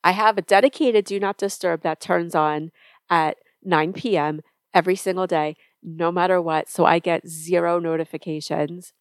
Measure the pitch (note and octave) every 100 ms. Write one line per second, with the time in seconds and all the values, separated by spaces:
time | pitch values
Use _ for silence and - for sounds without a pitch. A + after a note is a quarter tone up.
0 | F3+ F#3+ A3 G3+ - G3 C4 - C#4 A3
1 | G3+ G3+ G3 G3+ G3 - F3+ D#3+ E3+ D#3
2 | - F3+ E3+ E3+ D3+ D3+ D#3+ _ _ _
3 | _ E3+ D#3 - _ _ F#3+ D#3+ D#3+ F#3+
4 | A#3+ F3+ D3 D3+ - _ _ F#3 F3 F#3+
5 | F#3+ F#3 F#3 E3 D3+ D#3+ _ _ E3+ D#3+
6 | E3+ F3 F#3 F3+ E3 D#3 - - E3+ E3+
7 | F3 E3+ F3 D#3+ D#3+ F3 E3+ F3 E3 D#3+
8 | D#3+ D#3+ - D3+ - D3+ D3 F3 - _